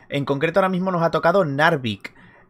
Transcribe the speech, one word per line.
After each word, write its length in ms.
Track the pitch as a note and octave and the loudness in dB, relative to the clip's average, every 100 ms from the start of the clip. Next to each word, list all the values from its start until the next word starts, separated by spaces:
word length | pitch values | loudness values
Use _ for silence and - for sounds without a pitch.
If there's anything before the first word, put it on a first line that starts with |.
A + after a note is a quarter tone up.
| - | -8
En 160 | C#3+ | -6
concreto, 360 | C#3 C#3 D#3+ F#3 | -2 -2 0 0
ahora 80 | F#3+ | 0
mismo 240 | F#3 F#3+ | 0 -2
nos 100 | F3 | 0
ha 80 | E3 | 0
tocado 340 | D#3+ E3 F#3+ | 2 2 2
Narvik. 680 | D#3+ C#3 D#3+ D#3 B2 G2+ - - - _ _ | 2 2 2 2 -4 -8 -10 -20 -20 _ _